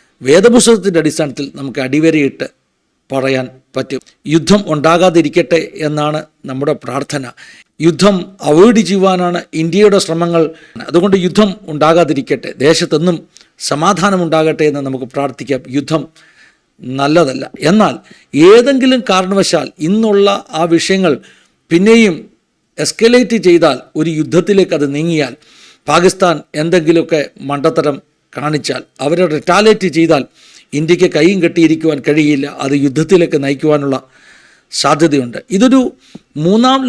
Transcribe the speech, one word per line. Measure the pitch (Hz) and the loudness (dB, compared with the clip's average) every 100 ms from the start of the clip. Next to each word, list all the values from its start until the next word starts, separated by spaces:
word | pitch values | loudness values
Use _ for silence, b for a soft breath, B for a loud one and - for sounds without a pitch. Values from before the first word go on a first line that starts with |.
| b _ | b _
വേദപുസ്തകത്തിൻ്റെ | 127 160 220 233 226 226 185 165 | 2 4 4 4 4 2 0 -2
അടിസ്ഥാനത്തിൽ | 151 143 151 123 139 139 | -2 -2 -6 -8 -12 -12
നമുക്ക് | 139 131 131 | -10 -8 -4
അടിവരയിട്ട് | 147 160 156 139 - 139 _ _ _ _ _ _ | 0 2 2 -2 -4 -12 _ _ _ _ _ _
പറയാൻ | 135 135 131 127 - _ | -6 -2 -4 -6 -12 _
പറ്റും. | 131 131 131 b _ - | -10 -8 -10 b _ -4
യുദ്ധം | 160 156 202 196 | -2 2 2 0
ഉണ്ടാകാതിരിക്കട്ടെ | 151 156 170 185 165 147 175 - 165 - - 156 | 0 2 4 4 2 2 0 0 -2 -4 -6 -6
എന്നാണ് | 151 147 151 156 _ 139 | -4 -4 -6 -10 _ -14
നമ്മുടെ | 131 143 143 | -6 -4 -4
പ്രാർത്ഥന. | 127 131 139 147 123 B B B B - 160 | -6 -8 -8 -10 -10 B B B B -4 -2
യുദ്ധം | 151 196 190 - - 143 | 2 2 0 -4 -8 0
അവോയ്ഡ് | 151 220 226 170 | 4 6 4 0
ചെയ്യുവാനാണ് | 196 190 180 175 175 - 156 | 0 0 0 -2 -4 -6 -6
ഇന്ത്യയുടെ | 165 180 208 196 190 | -2 2 4 4 0
ശ്രമങ്ങൾ. | 165 170 170 151 B B 113 - | -2 0 0 -2 B B -18 -2
അതുകൊണ്ട് | 170 196 190 180 | 0 2 2 0
യുദ്ധം | 202 208 - - | 0 0 -2 -10
ഉണ്ടാകാതിരിക്കട്ടെ, | 151 151 165 160 139 - 135 - - 135 | 0 2 4 2 -2 -4 -6 -6 -2 0
ദേശത്തെന്നും | 160 170 151 175 165 - b b - - | 0 0 0 0 -2 -6 b b -14 -8
സമാധാനം | 147 175 190 196 190 165 | -2 0 0 0 0 0
ഉണ്ടാകട്ടെ | 160 160 156 151 | 0 0 0 -2
എന്ന് | 143 135 | -2 -6
നമുക്ക് | 131 127 | -8 -8
പ്രാർത്ഥിക്കാം. | 143 139 127 123 131 127 131 | -6 -6 -6 -6 -6 -6 -6
യുദ്ധം | - 160 - b b b b b _ _ 123 131 | -4 -4 -6 b b b b b _ _ -10 -4
നല്ലതല്ല. | 139 160 147 131 - - 147 | 0 2 2 -2 -10 -6 0
എന്നാൽ | 208 185 120 b b b 139 170 | 2 2 -2 b b b 4 6
ഏതെങ്കിലും | 226 247 269 254 254 - | 6 6 2 2 0 0
കാരണവശാൽ | 185 185 196 190 165 135 - 156 | -2 0 -2 0 -2 -4 -6 -2
ഇന്നുള്ള | 214 226 202 202 196 - 160 | 0 2 2 2 0 -4 -4
ആ | 170 | 0
വിഷയങ്ങൾ | 165 - 190 185 131 b b b _ - | 0 0 0 0 -2 b b b _ -2
പിന്നെയും | 165 202 233 220 156 - _ _ _ _ - | 2 4 4 4 0 -10 _ _ _ _ -8
എസ്കലേറ്റ് | 151 - 226 247 208 226 175 | -8 0 2 2 2 0 2
ചെയ്താൽ, | 170 156 131 - 156 | 4 2 -2 -6 -6
ഒരു | 160 156 | -4 -4
യുദ്ധത്തിലേക്ക് | 139 156 175 196 180 160 | -2 -2 0 0 0 -2
അത് | 143 | -4
നീങ്ങിയാൽ, | 143 165 160 131 120 b b b b - | -4 -2 -2 -4 -8 b b b b -2
പാകിസ്ഥാൻ | 160 180 - 180 151 - 151 | 2 2 2 0 -2 -6 -6
എന്തെങ്കിലുമൊക്കെ | 165 180 156 165 147 156 139 - 139 | -2 0 2 0 0 -2 -4 -10 -8
മണ്ടത്തരം | 143 160 165 147 139 - _ _ - | -4 -2 -2 -2 -4 -10 _ _ -10
കാണിച്ചാൽ, | 147 151 120 127 - - 139 | -6 -6 -6 -10 -12 -8 -4
അവരെ | 170 180 | 0 0
റിറ്റാലിയേറ്റ് | 147 - 180 214 214 185 147 | -2 0 2 2 2 0 0
ചെയ്താൽ | 165 147 127 b b b b 143 | 2 0 -2 b b b b -6
ഇന്ത്യക്ക് | 160 175 180 | -2 0 0
കൈയും | 160 165 202 | 2 0 2
കെട്ടിയിരിക്കുവാൻ | 160 - 160 160 160 143 123 | 0 2 0 2 -2 -2 -2
കഴിയില്ല. | 151 151 143 143 - | 0 0 0 -4 -8
അത് | 139 143 | -4 -2
യുദ്ധത്തിലേക്ക് | 139 131 160 185 165 156 | -2 -2 2 2 2 -2
നയിക്കുവാനുള്ള | 139 139 151 147 139 131 b b b b b b b | -4 -4 -2 -2 -2 -6 b b b b b b b
സാധ്യതയുണ്ട്. | - 139 151 160 139 120 113 - 190 | -4 -2 2 2 0 -4 -10 -6 0
ഇതൊരു | 247 262 247 - B B _ 147 | 2 2 0 -6 B B _ -4
മൂന്നാം | 160 214 254 269 | 0 2 2 0